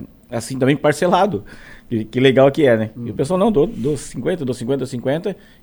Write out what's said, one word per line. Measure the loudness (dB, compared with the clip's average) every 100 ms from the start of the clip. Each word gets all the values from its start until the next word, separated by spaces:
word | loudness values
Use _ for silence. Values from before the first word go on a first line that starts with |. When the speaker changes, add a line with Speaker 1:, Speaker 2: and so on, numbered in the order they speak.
| -12 -20 _
Speaker 1:
assim, | -10 -8 0
também | 2 2
parcelado. | 0 0 2 2 2 -2 -10 -18 -20 -20 -6
Que, | -6
que | -4 2
legal | 4 6 4
que | 4 4
é, | 4
né? | 0 -8
Speaker 2:
Hum. | -8
Speaker 1:
E |
o |
pessoal, | -6 -2 0
não, | 2
dou, | 2 0
dou | -2 -4 -4
cinquenta, | -8 -8 -6 -4
dou | -4
cinquenta, | -6 -4 -4 -4
cinquenta, | -6 -4 -4 -4 -8 -14 _